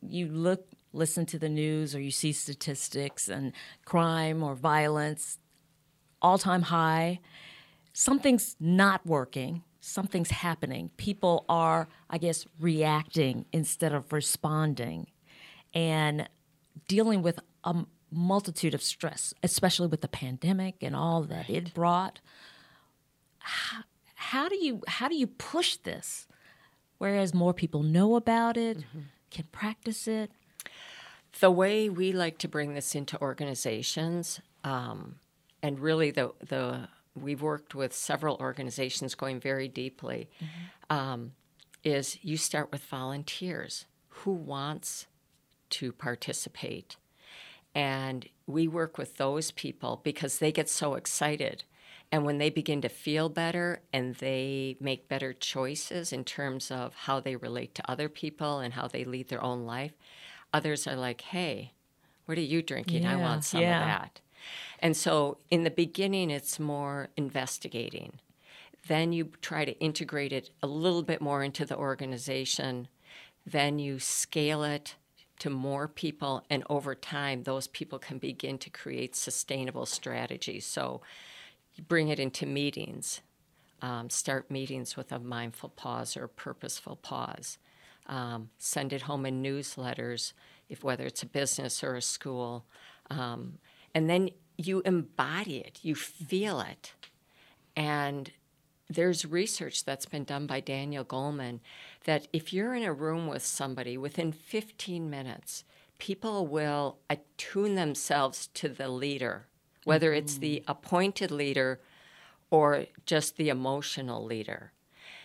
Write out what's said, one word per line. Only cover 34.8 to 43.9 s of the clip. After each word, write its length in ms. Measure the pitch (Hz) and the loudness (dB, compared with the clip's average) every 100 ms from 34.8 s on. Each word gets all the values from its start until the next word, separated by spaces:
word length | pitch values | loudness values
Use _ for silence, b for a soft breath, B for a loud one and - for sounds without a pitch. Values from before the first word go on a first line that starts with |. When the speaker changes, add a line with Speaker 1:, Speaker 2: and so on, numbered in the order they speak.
| 123 104 - 139 _ _ _ _ | -4 -8 -12 -16 _ _ _ _
Speaker 2:
and 160 | 147 139 | -4 0
really 320 | 156 160 151 | 2 4 4
the, 220 | 143 123 - | 4 0 -2
the, 480 | - 131 123 127 120 - _ | -4 -2 -2 -4 -8 -16 _
we've 280 | - 139 139 | -10 -6 -2
worked 320 | 151 151 - | -2 -4 -6
with 180 | 139 131 | -4 -4
several 420 | - - 147 156 127 | -2 -2 0 0 0
organizations 760 | 131 127 127 139 131 - 135 | -2 -4 -6 -2 -2 -2 -4
going 260 | - 135 127 | -4 -6 -4
very 280 | 135 135 135 | -2 -2 -2
deeply, 600 | 131 131 - 123 123 117 - | -4 -8 -8 -8 -8 -8 -12
Speaker 1:
Mm-hmm. 540 | 156 170 175 - - 151 | -12 -12 -14 -10 -2 0
Speaker 2:
um, 360 | 135 123 120 - _ _ _ - | 0 -4 -8 -16 _ _ _ -4
is 340 | 156 139 135 - | 0 0 0 -6
you 120 | 170 156 | -4 -2
start 360 | - 151 147 | 0 0 -2
with 100 | 143 | -6
volunteers. 1000 | - 135 127 143 147 - 180 165 - - - | -8 -8 -6 -6 -8 -6 -6 -6 -8 -10 -12